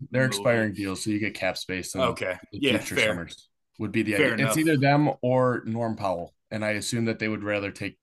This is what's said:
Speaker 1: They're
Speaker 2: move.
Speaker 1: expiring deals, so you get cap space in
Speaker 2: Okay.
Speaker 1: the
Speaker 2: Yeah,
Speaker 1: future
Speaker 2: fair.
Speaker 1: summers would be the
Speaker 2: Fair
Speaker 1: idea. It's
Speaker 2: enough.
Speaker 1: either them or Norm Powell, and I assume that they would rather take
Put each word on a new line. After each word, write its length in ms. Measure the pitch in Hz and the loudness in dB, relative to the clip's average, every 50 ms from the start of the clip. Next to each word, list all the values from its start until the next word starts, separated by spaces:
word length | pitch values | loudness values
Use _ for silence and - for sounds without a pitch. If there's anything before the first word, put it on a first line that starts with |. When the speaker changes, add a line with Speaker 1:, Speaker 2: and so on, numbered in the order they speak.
| - - | -8 -2
Speaker 1:
They're 120 | 120 127 131 | 0 2 2
Speaker 2:
move. 80 | 127 | 2
Speaker 1:
expiring 420 | 123 - - 127 120 113 110 107 98 | 2 0 2 2 4 4 4 0 0
deals, 280 | 98 101 98 95 90 | -2 -4 -4 -4 -4
so 80 | - 110 | -2 -2
you 100 | 104 104 | 0 0
get 140 | 107 101 101 | 0 -2 -4
cap 240 | - 98 92 87 - | -2 -2 -2 -2 -2
space 380 | - - 92 90 90 - - | -6 -6 -6 -6 -6 -6 -2
in 60 | 98 | 0
Speaker 2:
Okay. 340 | 127 117 - - 110 92 90 - - - | 0 0 0 -2 -4 -4 -6 -6 -8 -14
Speaker 1:
the 80 | - 98 | -8 -2
Speaker 2:
Yeah, 160 | 139 131 113 107 | 2 2 2 2
Speaker 1:
future 160 | - - 101 110 | 0 -2 0 2
Speaker 2:
fair. 100 | 110 107 | 2 2
Speaker 1:
summers 360 | 104 87 82 78 - - - _ _ _ _ _ _ - | 2 -2 -6 -10 -14 -18 -20 _ _ _ _ _ _ -8
would 140 | 110 98 101 | -6 -2 0
be 80 | 113 110 | 0 0
the 120 | 107 104 | 2 2
Speaker 2:
Fair 180 | 156 147 127 117 | 2 2 2 2
Speaker 1:
idea. 140 | 113 139 - | 2 0 2
It's 100 | - 156 | 2 2
Speaker 2:
enough. 0 | |
Speaker 1:
either 200 | 156 165 156 135 | 4 4 4 4
them 340 | 135 139 143 147 151 143 - - | 4 4 4 4 4 2 0 0
or 420 | - 123 127 127 127 127 120 - - | 0 0 2 4 2 2 2 0 -2
Norm 300 | 107 110 117 117 113 107 | -4 -4 -4 -2 -4 -4
Powell, 380 | 104 104 95 90 85 85 - _ _ _ - | -2 -2 -2 -2 -2 -4 -10 _ _ _ -10
and 140 | - 107 107 | -8 -4 -2
I 60 | 107 | -2
assume 340 | 107 104 98 - 120 117 113 | -2 -2 -2 -2 -2 -2 0
that 140 | 113 110 - | 0 -2 -2
they 100 | 113 110 | -2 -2
would 160 | 107 104 104 | -2 -2 -2
rather 260 | 104 104 101 101 98 | -2 -2 -2 -2 -4
take 260 | 92 - 101 98 - _ | -6 -6 -8 -10 -10 _